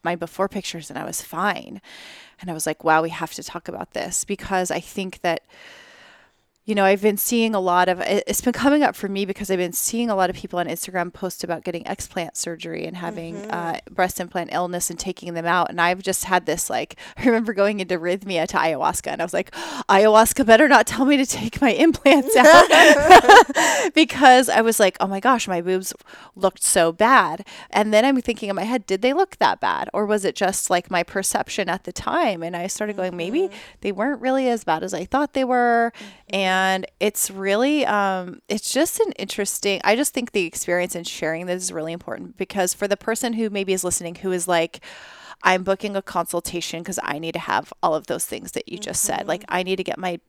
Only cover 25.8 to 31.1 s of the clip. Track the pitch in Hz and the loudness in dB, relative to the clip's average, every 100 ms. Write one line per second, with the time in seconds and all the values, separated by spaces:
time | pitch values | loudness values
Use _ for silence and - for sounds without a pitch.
25.8 | 185 - - - - - 190 - - 196 | -4 -12 -18 -20 -20 -2 -2 0 0 2
26.8 | 165 165 220 262 175 165 - - - - | 2 2 4 4 4 -4 -14 -20 -4 -2
27.8 | 214 214 262 262 240 220 202 196 202 254 | 2 4 4 2 -2 -6 -6 -6 -4 -4
28.8 | - 190 240 285 381 - - - - 85 | -2 0 0 0 -2 2 0 2 -2 -2
29.8 | - - 208 214 190 - 190 190 - 180 | -4 -4 -2 0 -2 -2 -2 -2 -2 -2
30.8 | - 180 175 | 0 -4 -4